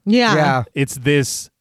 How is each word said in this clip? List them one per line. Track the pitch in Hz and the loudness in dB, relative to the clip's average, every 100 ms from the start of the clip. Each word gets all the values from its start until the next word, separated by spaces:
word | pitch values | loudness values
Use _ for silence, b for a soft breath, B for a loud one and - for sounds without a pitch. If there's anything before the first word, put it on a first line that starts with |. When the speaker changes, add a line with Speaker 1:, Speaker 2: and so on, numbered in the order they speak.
Speaker 1:
Yeah. | 196 240 233 | 0 2 2
Speaker 2:
Yeah. | 170 143 131 113 | 2 2 0 -4
Speaker 3:
It's | 139 139 135 | -4 -6 -4
this | 127 147 127 - - _ | 0 0 0 -6 -14 _